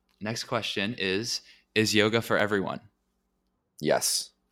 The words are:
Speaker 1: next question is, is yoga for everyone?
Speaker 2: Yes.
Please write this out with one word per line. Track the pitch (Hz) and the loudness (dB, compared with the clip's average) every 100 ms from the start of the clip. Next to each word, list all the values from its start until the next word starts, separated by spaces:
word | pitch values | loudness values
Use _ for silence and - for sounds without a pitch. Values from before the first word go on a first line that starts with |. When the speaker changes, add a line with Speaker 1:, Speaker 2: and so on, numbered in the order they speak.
| _ _ | _ _
Speaker 1:
next | 107 117 - | -8 -6 -4
question | 120 - - 101 123 | -4 -4 -4 -4 -2
is, | 95 95 120 - - - _ 107 | -2 -2 -2 -6 -10 -20 _ 0
is | 107 | 4
yoga | 104 104 113 | 4 4 2
for | 113 98 | 2 2
everyone? | 104 101 78 69 - _ _ _ _ _ _ _ _ - | 2 0 -2 -8 -12 _ _ _ _ _ _ _ _ -6
Speaker 2:
Yes. | 76 67 - - - _ _ | 0 0 0 -2 -6 _ _